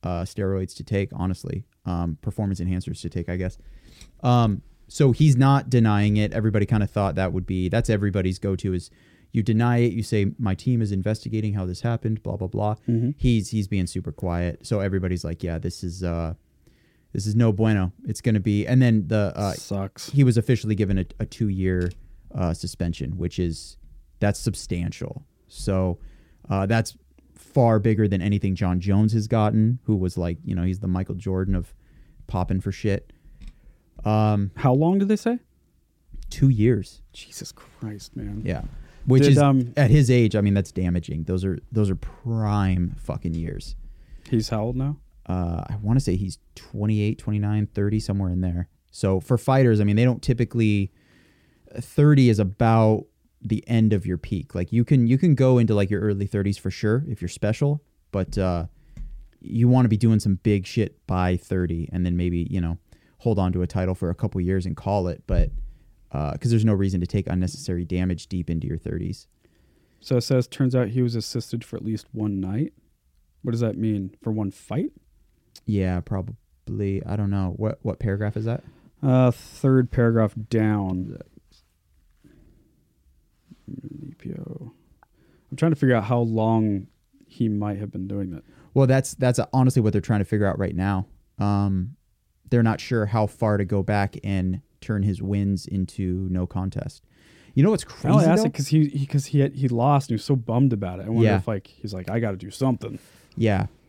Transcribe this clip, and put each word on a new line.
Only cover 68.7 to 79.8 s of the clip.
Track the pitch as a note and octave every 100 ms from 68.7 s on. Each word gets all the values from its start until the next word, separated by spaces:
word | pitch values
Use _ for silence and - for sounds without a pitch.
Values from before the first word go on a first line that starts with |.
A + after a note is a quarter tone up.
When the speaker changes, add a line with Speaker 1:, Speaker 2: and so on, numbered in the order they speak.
| D#2+
Speaker 1:
thirties. | - E2+ F#2 G2+ _ _ _ _ _ _ _ _
Speaker 2:
So | - B2+
it |
says, | - C3 B2
"Turns | - C3
out | B2+ A#2
he | A#2+
was | B2 A#2
assisted | A2 A#2+ - A#2
for | A#2 -
at | A2
least | G#2+ -
one | A2+ G#2+ G2
night." | F#2 G#2 D3+ _ _ _ _ _ _ _
What | C#3
does | A#2
that | A#2 G2
mean? | A2 G#2 F#2+ -
For | -
one | G#2+ G2+
fight? | - - A2+ C#4 _ _ _ _ _ _ - -
Speaker 1:
Yeah, | G2+ F#2 F2+
probably. | - G2 F#2 A2+ _ _ - G#2 G2+ G2 -
I | G#2
don't | G2+
know. | G2 F#2 -
What, | G#2+ -
what | - -
paragraph | A2 G2 G#2 G#2+
is | A2
that? | A#2+ - _ _ _
Speaker 2:
Uh, | C#3 B2+ B2+
third | A#2+ - - C3+ C3